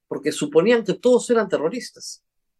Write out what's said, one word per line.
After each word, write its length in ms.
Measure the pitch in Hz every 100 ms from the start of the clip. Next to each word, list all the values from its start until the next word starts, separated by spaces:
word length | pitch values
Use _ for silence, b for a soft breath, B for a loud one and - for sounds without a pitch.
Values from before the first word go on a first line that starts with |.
| -
porque 240 | - 147
suponían 540 | 147 143 151 196 240
que 100 | 196
todos 340 | 180 247 240 -
eran 180 | 233 196
terroristas. 760 | - 151 240 - - - - _ _ _ _